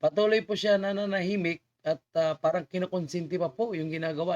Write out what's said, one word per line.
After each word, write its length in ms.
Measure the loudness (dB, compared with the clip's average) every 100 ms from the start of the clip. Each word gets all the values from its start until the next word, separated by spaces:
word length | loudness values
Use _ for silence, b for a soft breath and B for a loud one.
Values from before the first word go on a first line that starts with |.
Patuloy 400 | 0 4 4 4
po 160 | 0 -2
siya 160 | 2
nananahimik 880 | 2 2 -2 -2 0 0 0 0 -4 _ _ -4
at, 160 | -4 _ 0
ah, 160 | 0 2
parang 240 | 0 0 -2
kinukonsinti 720 | -4 -2 -2 -2 -4 -2 -2
pa 160 | -2
po 160 | -2 -4
yung 160 | -2 -4
ginagawa 480 | -2 -2 -2 -2